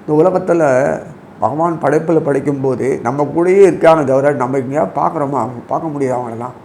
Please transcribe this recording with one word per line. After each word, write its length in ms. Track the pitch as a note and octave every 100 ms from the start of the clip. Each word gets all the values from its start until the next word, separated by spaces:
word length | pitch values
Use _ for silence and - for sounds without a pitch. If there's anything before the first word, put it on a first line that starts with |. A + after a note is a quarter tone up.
இந்த 120 | - D3+
உலகத்துல 400 | F3+ F#3 F#3 E3+ D3+ B2+ D3+ D#3 - - - -
பகவான் 340 | G#2+ D3 E3+ E3
படைப்புல 360 | - D3+ D#3+ D#3+ D3
படிக்கும்போது 640 | C#3 D3+ C#3 C3+ B2 A#2+ -
நம்ம 200 | A#2 C#3 C#3+
கூடயே 280 | D#3+ F3 G3 G3
இருக்காங்க 340 | D3 E3 D#3+ C3+
தவிர, 220 | C3+ C#3 C#3
நம்ம 160 | B2+ C3+
எங்கேயா 220 | B2 C#3+ F#3 C#3+
பார்க்குறோமா? 400 | E3 E3 C#3 C#3
அவங்க 180 | A#2 A#2+ -
பார்க்க 240 | C#3+ E3
முடியாது 220 | C#3+ C3+ B2
அவங்களெல்லாம் 400 | B2 A2+ A#2+ B2